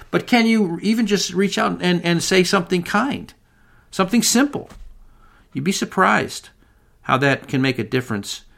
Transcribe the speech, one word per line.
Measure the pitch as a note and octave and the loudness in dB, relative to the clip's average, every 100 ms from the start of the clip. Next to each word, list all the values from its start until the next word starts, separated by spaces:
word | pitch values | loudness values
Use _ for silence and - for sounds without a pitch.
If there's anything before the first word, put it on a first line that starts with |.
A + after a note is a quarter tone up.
| - | -6
but | F3 - | -4 2
can | A#3+ A3+ | 2 4
you | A3+ F#3 E3 | 4 2 -2
even | G#3 A3+ G#3 | 0 0 2
just | G3+ - | 0 0
reach | F3+ G3 G#3+ | 0 0 0
out | G#3 E3+ | -2 0
and, | F3+ F3 E3+ | 0 0 2
and | E3+ | 0
say | - F#3+ F3+ | 2 2 2
something | G3 F3 F3+ | 0 0 -2
kind, | F3 G#3 C4+ - - - _ _ _ _ _ | 0 -2 -2 -4 -10 -20 _ _ _ _ _
something | - F#3 A#3+ | -4 0 2
simple? | A3 A#3 C#4+ - - - - - - - - _ _ | 2 2 2 -2 -12 -18 -20 -20 -20 -20 -20 _ _
You'd | - D#3 | -6 -2
be | |
surprised | G3 - - F#3+ G#3 - - - _ _ _ _ _ | -2 -4 2 2 2 -2 -10 -16 _ _ _ _ _
how | - C3 | -2 0
that | C#3 C3+ - | 2 0 -2
can | C3+ | -2
make | C3+ B2 | -2 -2
a | |
difference | G#2+ B2+ - G#2 - - - | -2 -2 -2 -6 -6 -14 -16